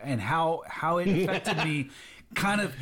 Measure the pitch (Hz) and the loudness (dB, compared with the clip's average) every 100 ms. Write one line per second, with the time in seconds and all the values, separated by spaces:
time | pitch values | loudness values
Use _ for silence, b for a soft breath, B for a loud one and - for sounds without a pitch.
0 | 131 123 101 160 160 165 - - 156 175 | -4 -2 0 2 2 0 -4 -4 0 2
1 | 180 180 190 190 220 170 156 147 135 B | 4 4 2 0 -2 -2 0 0 -2 B
2 | B B - - 196 208 196 139 | B B -12 -2 0 2 0 -4